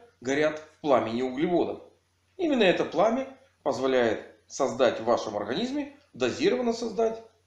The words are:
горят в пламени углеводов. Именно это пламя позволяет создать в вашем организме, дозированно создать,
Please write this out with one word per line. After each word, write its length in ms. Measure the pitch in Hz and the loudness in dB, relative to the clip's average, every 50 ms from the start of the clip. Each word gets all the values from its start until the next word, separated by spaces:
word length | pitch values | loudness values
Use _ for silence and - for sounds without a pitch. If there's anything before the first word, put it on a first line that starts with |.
| - - _ _ | -20 -20 _ _
горят 380 | - 127 139 147 151 151 151 | -4 -2 0 0 0 0 -2
в 240 | - - - _ _ | -4 -12 -18 _ _
пламени 400 | - 151 131 113 - 110 113 120 | 2 2 4 4 4 0 -2 -2
углеводов. 600 | 131 131 123 135 165 180 175 156 110 98 92 - - - _ _ _ _ _ _ _ _ _ | -2 -2 -2 -2 -2 0 2 0 0 0 -4 -8 -12 -20 _ _ _ _ _ _ _ _ _
Именно 260 | - 359 320 277 240 208 | -4 -2 0 2 4 4
это 220 | 180 160 160 143 | 4 4 2 0
пламя 520 | - - 156 196 226 233 269 269 - - - _ _ _ _ | -2 0 2 2 2 2 0 -4 -6 -12 -18 _ _ _ _
позволяет 640 | _ 147 123 120 131 131 131 127 120 113 104 - - - - _ _ | _ -4 -2 0 0 2 2 4 2 2 0 -2 -6 -12 -20 _ _
создать 520 | _ - - 139 123 117 123 131 110 104 - | _ -4 -2 -2 -2 2 4 4 4 4 2
в 40 | 113 | 2
вашем 340 | 117 113 101 - 110 104 | 2 2 2 0 -4 -4
организме, 580 | 101 101 101 127 175 240 254 277 294 277 - - - _ _ - | -4 -4 -4 -4 -4 -4 -4 -4 -6 -6 -8 -12 -20 _ _ -6
дозированно 600 | 117 127 120 - 104 143 196 247 254 247 233 226 | -2 -2 -2 0 0 0 0 2 2 0 -2 -2
создать, 500 | - 247 226 196 226 226 220 226 - - - _ _ _ | -2 -6 -6 -2 0 0 0 -2 -4 -12 -20 _ _ _